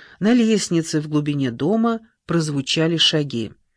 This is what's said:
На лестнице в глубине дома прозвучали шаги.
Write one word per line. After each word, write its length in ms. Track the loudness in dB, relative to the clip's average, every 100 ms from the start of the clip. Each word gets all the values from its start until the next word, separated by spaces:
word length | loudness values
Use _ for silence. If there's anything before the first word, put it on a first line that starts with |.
| -20 -2
На 160 | 2
лестнице 640 | 4 4 2 2 -2 0 -2
в 80 | -2
глубине 420 | -2 0 0 -2
дома 500 | -2 0 2 0 -2 -8 _ -4
прозвучали 680 | -2 0 -2 -2 0 0 2
шаги. 560 | 2 0 -2 -4 -8 -10 _